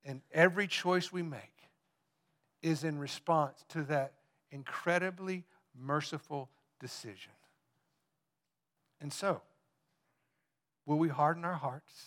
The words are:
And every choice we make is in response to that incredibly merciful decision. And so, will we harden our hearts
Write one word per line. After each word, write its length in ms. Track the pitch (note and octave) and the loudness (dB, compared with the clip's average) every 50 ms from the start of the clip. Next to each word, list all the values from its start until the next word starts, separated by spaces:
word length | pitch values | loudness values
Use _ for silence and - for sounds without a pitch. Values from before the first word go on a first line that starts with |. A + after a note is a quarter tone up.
| _ | _
And 180 | C#3+ C3+ C3 - _ - | -8 -10 -10 -10 _ 6
every 340 | D#3 E3 F#3 E3+ G3 G3+ | 8 8 8 8 2 -2
choice 460 | F#3 - - - F3+ F3+ F3+ F3 - - | -2 -2 -2 2 2 2 2 2 -2 -6
we 100 | F3+ F3 | -6 -6
make 200 | E3 C#3+ A2 G#2 G#2 _ _ - _ _ _ _ _ _ _ _ _ _ _ _ _ _ _ _ _ _ _ - | -6 -8 -10 -14 -18 _ _ -20 _ _ _ _ _ _ _ _ _ _ _ _ _ _ _ _ _ _ _ 0
is 220 | E3 D#3+ C#3+ C#3+ | 0 0 2 0
in 140 | E3 D3+ D3 | -2 -2 -2
response 640 | C#3+ C3 - - _ - E3+ D#3+ D3 C3+ C3+ - - _ | -6 -8 -8 -8 _ 4 4 4 4 2 -2 -12 -20 _
to 140 | - D#3+ D3+ | -6 -4 -2
that 280 | C3+ D3+ C#3+ C3+ C3+ - _ _ _ _ _ _ _ | 0 0 0 0 0 -6 _ _ _ _ _ _ _
incredibly 920 | - C#3 C3+ - - - - F3 E3+ F3+ F3+ F#3+ F#3 F3 F#3+ F#3 F#3 F3+ F3 _ _ _ _ _ _ B2+ | -14 -12 -10 -8 -8 -4 0 2 2 2 2 -2 -6 -6 -6 -6 -6 -6 -8 _ _ _ _ _ _ -12
merciful 720 | B2+ C3+ C#3+ D3+ D3 - - D3+ - _ D3+ C#3+ C3+ B2+ _ _ _ _ _ _ | -4 0 0 0 0 -2 -6 -8 -8 _ -8 -8 -8 -8 _ _ _ _ _ _
decision. 520 | - B2 - - - A#2+ G2 F#2 - - - _ _ _ _ _ _ _ _ _ _ _ _ _ _ _ _ _ _ _ _ _ _ _ _ _ _ _ _ _ _ _ _ _ | -14 -14 -12 -12 -12 -14 -14 -14 -18 -20 -20 _ _ _ _ _ _ _ _ _ _ _ _ _ _ _ _ _ _ _ _ _ _ _ _ _ _ _ _ _ _ _ _ _
And 120 | D3 D3 - | -10 -8 -6
so, 280 | - G3 G3+ E3+ - - _ _ _ _ _ _ _ _ _ _ _ _ _ _ _ _ _ _ _ _ _ _ _ _ _ _ _ _ | -2 0 0 0 0 -4 _ _ _ _ _ _ _ _ _ _ _ _ _ _ _ _ _ _ _ _ _ _ _ _ _ _ _ _
will 120 | C#3+ D3 D3+ | 0 2 2
we 100 | E3 E3 | 2 2
harden 360 | C#3 C3 D3 D3+ E3 E3+ E3+ | 4 4 4 4 4 2 -2
our 100 | E3+ F3+ | -4 -4
hearts 380 | D#3 C3+ C3+ B2+ C#3+ _ _ - - - | -2 -4 -4 -6 -6 _ _ -20 -20 -20